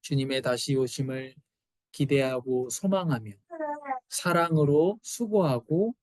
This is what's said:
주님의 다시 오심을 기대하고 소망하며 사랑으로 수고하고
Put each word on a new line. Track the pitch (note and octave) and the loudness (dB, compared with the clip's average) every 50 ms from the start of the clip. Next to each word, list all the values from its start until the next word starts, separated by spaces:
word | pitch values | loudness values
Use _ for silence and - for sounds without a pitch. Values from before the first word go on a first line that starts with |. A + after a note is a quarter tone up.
주님의 | - - D3+ C3+ C3+ C3+ C3+ C3 | -6 -2 -2 -2 0 0 -2 -2
다시 | C3 C3 B2 A#2+ - - C#3 | 0 0 -2 -2 0 0 2
오심을 | C3 C3 B2 - - C#3 C3 C3 C3 C3 C3 - - _ _ _ _ _ _ _ _ _ _ | 2 2 0 -2 -4 -4 -4 -4 -8 -8 -12 -16 -20 _ _ _ _ _ _ _ _ _ _
기대하고 | - - D3 C3 C#3+ C#3 C3+ C3 C3 B2+ B2+ C3 B2+ B2+ B2+ B2 | -4 -2 0 2 4 2 2 2 0 -4 -2 -2 -2 -2 -2 -4
소망하며 | A#2+ - - F#3+ G3 F#3+ F3+ E3 D#3+ A#2 A2 G#2+ G2 _ _ _ F4 D#4+ D#4 D4 D4 D4 D4 C#4+ C4 B3+ _ _ | -6 -2 0 0 0 2 2 0 -2 -2 -4 -8 -16 _ _ _ -10 -8 -6 -6 -6 -8 -6 -8 -8 -8 _ _
사랑으로 | - - - F3+ E3+ E3+ E3+ E3+ D#3+ D#3 D3 C#3+ C#3+ D3+ D#3+ F#3 G#3+ A#3 | -10 -4 -2 2 2 2 2 4 4 2 4 4 4 4 4 4 0 -4
수고하고 | _ - - - A#3+ G#3 G#3 G#3 F#3 D3+ B2+ A#2+ - - D3+ E3+ G3+ A3+ B3 _ | _ -14 -6 -6 -4 0 2 2 2 4 0 -2 -2 -2 0 0 0 0 -2 _